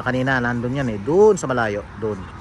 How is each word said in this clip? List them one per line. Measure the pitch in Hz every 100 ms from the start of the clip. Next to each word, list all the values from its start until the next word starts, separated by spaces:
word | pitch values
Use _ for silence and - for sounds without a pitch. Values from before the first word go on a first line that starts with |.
| 123
kanina | 127 131 131
nandun | 120 120 123 139
yan | 127
eh. | 107
Doon | 101 175 214 190
sa | 139
malayo, | 123 110 101 - 101
doon. | 110 98 90 -